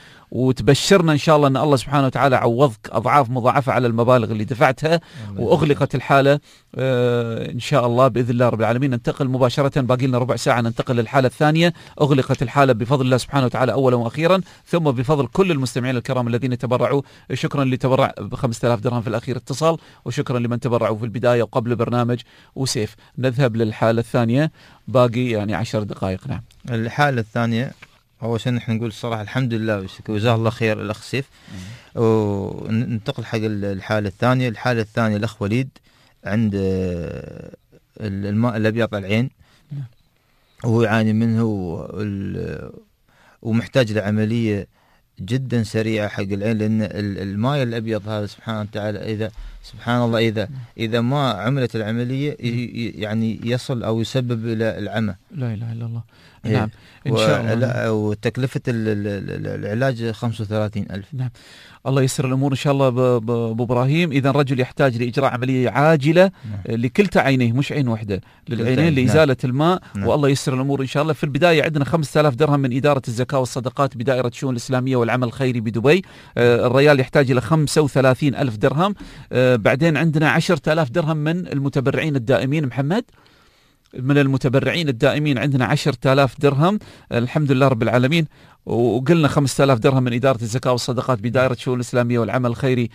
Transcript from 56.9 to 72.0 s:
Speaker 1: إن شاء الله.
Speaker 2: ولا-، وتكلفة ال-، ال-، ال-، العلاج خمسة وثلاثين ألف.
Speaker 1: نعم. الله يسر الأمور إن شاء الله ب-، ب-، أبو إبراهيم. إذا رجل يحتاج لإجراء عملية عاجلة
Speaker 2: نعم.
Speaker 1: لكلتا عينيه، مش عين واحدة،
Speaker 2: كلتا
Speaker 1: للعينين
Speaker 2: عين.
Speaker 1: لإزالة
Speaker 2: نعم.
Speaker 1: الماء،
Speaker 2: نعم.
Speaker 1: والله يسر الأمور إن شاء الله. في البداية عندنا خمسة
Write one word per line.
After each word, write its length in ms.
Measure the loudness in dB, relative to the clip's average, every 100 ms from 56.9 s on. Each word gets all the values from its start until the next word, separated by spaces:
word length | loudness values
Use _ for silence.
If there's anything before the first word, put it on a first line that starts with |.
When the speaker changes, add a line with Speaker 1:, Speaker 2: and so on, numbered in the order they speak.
| -12 -2
Speaker 1:
إن 100 | 2
شاء 240 | 4 2
الله. 120 | 2
Speaker 2:
ولا-، 360 | 0 0 0 0
وتكلفة 720 | 0 -2 -2 -4 -2 -4 -4 -4
ال-، 200 | -2 -2
ال-، 600 | -2 -2 -6 -6 -8 -6
ال-، 180 | -6 -6
العلاج 460 | -2 -2 -2 -6
خمسة 300 | -4 -4 -4
وثلاثين 440 | -4 -2 -2 -4 -8
ألف. 140 | -8 -10
Speaker 1:
نعم. 160 | -8 -8 -8 -20 -20 -20 -12 -2
الله 140 | 2
يسر 240 | 2 0 -2
الأمور 240 | 0 0
إن 60 | 0
شاء 160 | 0
الله 160 | 2 2
ب-، 360 | 2 2 2 0
ب-، 60 |
أبو 320 | -2 -2 -2
إبراهيم. 480 | -2 0 2 2 2
إذا 200 | 2 2
رجل 280 | 2 2 0
يحتاج 380 | -2 0 0 0
لإجراء 340 | -2 0 0
عملية 380 | 0 -2 0 0
عاجلة 640 | 2 4 4 4 6 4 2 -12
Speaker 2:
نعم. 280 | -10 -6 -2
Speaker 1:
لكلتا 420 | 0 2 2 4
عينيه، 340 | 2 4 2
مش 180 | 0 -2
عين 160 | -2 -2
واحدة، 340 | -2 -4 -6 -6 _ -8
Speaker 2:
كلتا 140 | -4
Speaker 1:
للعينين 240 | 0 2 4
Speaker 2:
عين. 80 |
Speaker 1:
لإزالة 440 | 4 4 4 4 2
Speaker 2:
نعم. 80 | -2
Speaker 1:
الماء، 300 | 0 0 0 -4 -4
Speaker 2:
نعم. 120 | 0
Speaker 1:
والله 220 | 2 2
يسر 240 | 0 0
الأمور 280 | -2 -2 -2
إن 60 | -2
شاء 160 | -2
الله. 100 | -2
في 100 | -2
البداية 400 | -2 2 4 4
عندنا 220 | 2 0 0
خمسة 360 | 0